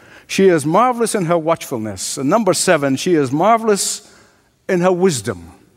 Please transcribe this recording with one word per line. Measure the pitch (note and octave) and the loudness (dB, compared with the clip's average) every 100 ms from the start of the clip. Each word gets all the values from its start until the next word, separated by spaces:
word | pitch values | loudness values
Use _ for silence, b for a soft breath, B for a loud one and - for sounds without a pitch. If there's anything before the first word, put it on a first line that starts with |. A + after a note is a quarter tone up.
| B B B | B B B
she | - F#3+ | 2 4
is | E3 C#3 | 4 2
marvelous | F3+ B3+ A#3+ A3+ A3 | 2 2 0 -2 -2
in | E3 | 0
her | F3 | 0
watchfulness. | D#3 E3 - B2 G#2+ F#2+ - - | 0 -2 -4 -8 -8 -8 -10 -6
And | C3+ | 0
number | G#3+ G3 | 0 2
seven, | D#3+ - E3 C#3 C3 | 0 2 2 0 -2
she | F#3 | 0
is | E3 C3+ | 0 2
marvelous | D3 G3 A3+ A3 G3 - - - b b b b b - | 0 2 2 2 -2 -2 -8 -12 b b b b b -4
in | F#3 | 0
her | F3+ | 2
wisdom. | F3+ F#3 C3+ G2+ F2+ E2 - _ | 2 2 0 -4 -8 -12 -20 _